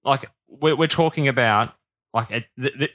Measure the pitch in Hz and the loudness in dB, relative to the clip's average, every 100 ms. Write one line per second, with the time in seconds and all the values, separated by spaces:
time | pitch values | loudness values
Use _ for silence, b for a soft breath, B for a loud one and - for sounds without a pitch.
0 | - 135 - _ _ - 151 143 156 - | -2 -2 -2 _ _ -2 0 2 0 2
1 | 160 160 139 131 117 104 120 - _ _ | 0 0 0 2 2 2 0 -6 _ _
2 | _ 113 117 113 - - 135 131 151 | _ -6 -4 -8 -10 -8 -6 -4 -6